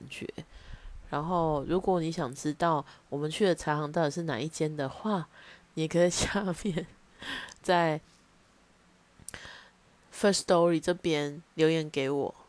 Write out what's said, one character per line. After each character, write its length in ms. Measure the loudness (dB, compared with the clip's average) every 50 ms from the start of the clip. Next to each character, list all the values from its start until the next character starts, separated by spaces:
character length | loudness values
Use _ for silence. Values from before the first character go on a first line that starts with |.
| -10 -12
觉。 160 | -12 -10 -10 -10 -10 -12 -14 -16 -18 -20 -16 -16 -16 -14 -14 -14 -14 -14 -12 -6
然 160 | -6 -4 -2
后 400 | 0 0 2 2 2 2 0 0 0
如 100 | 0 0
果 220 | 2 2 2 2
你 100 | 2 0
想 240 | -2 -2 -4 -4 -6
知 200 | -4 -4 -4 0
道 320 | 2 2 4 4 2 0 -2 -10 -20 _ _
我 80 | -6 -4
们 120 | -4 -4
去 160 | 0 2 2
的 80 | 2 2
茶 220 | 2 0 0 0
行 160 | 0 -2 -2
到 120 | 0 0 0
底 80 | 2
是 100 | 0 -2
哪 180 | -4 -4 -4 -4
一 80 | -4 -6
间 260 | -2 -2 -2 -2 -2
的 140 | -2 -4 -4
话， 400 | -6 -6 -2 -2 -2 -2 -2 -6 _ -20 -20 -20 -20 -20 _ _ _
你 160 | -4 -2 0
可 160 | 4 4 4
以 40 | 4
下 460 | 4 2 0 0 0 0 0 -2 -4 -2 -4
面 240 | -4 -2 -2 -4 -6 -12 -20 _ _ _ -16 -12 -10 -10 -10 -10 -12 -16 -6
在 380 | 0 2 4 4 4 4 2 0 -4 _ _ _ _ _ _ _ _ _ _ _ _ _ _ _ _ _ _ _ _ _ _ -20 -18 -16 -16 -14 -14 -16 -18 -20 -20 -20 _ _ _ _ _ _ _ _ -6
Firstory 640 | 0 2 4 4 2 2 4 4 4 6 4 4 2
这 140 | 0 0 -2
边 500 | -2 0 0 0 0 0 -2 -6 -10 -14 _ _
留 140 | 2 4 4
言 200 | 4 2 0 -2
给 200 | -2 -2 -2 0
我， 240 | 0 -2 -2 -4 -6 -10 -16